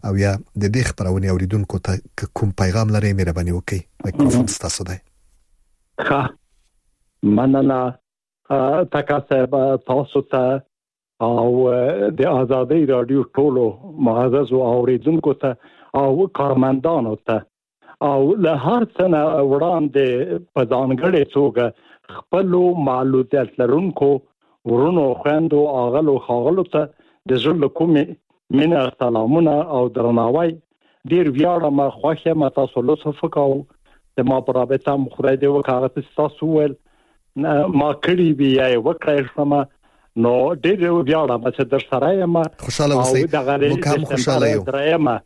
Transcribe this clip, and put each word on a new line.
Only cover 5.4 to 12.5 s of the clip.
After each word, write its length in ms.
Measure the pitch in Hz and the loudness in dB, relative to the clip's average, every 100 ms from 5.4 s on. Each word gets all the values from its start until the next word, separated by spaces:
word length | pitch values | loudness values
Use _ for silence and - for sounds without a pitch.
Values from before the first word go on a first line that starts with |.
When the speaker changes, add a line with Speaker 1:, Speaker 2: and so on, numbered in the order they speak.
| _ _ _ _ _ - | _ _ _ _ _ -8
Speaker 2:
ښه. 240 | - 139 127 - _ _ _ _ _ _ _ _ | -2 -2 -2 -8 _ _ _ _ _ _ _ _
مننه. 580 | 95 104 131 135 135 131 127 123 _ _ _ _ _ | 0 2 2 2 2 0 -4 -8 _ _ _ _ _
آه، 340 | 139 131 156 | -2 0 0
تکا 360 | 175 147 143 147 - | 0 -2 -2 -4 0
صاحب، 260 | 135 127 139 131 131 - | 0 0 0 0 0 0
تاسو 300 | 131 139 143 | -2 0 -2
ته 400 | 135 135 127 139 - _ _ _ _ _ | -2 -2 0 -2 -6 _ _ _ _ _
او، 460 | 117 117 120 123 127 | -2 0 2 2 2
آه، 400 | 123 127 185 202 | 2 0 0 -2
د 120 | 156 | 0
ازادۍ 600 | 151 131 123 | 0 0 0